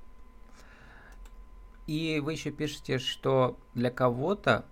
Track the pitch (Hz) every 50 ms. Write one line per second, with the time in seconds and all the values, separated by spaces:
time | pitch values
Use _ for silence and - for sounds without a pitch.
0 | - - - - - - - - - - - - - - - - - - - -
1 | - - - - - - - - - - - - - - - - - - 151 156
2 | 165 160 156 151 135 156 160 - - 151 143 - 151 147 147 - - - 131 127
3 | 131 - - - - 135 135 131 127 123 - - - - - 117 120 123 123 -
4 | 131 127 120 123 139 175 202 208 - 135 113 - - -